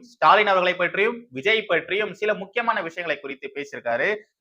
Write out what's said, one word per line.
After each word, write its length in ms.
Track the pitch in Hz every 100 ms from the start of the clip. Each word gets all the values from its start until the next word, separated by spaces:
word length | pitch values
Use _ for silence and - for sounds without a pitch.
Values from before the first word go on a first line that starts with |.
ஸ்டாலின் 460 | - - 160 196 208
அவர்களை 220 | 190 180
பற்றியும் 440 | 180 175 180 220 240 -
விஜய் 300 | 127 190 220 202
பற்றியும் 440 | 165 160 190 208
சில 180 | 175 214
முக்கியமான 440 | 190 190 240 226 214
விஷயங்களை 360 | 170 180 170 147
குறித்து 300 | 135 131 147
பேசியிருக்காரு. 580 | 143 143 123 117 117 175 214 - _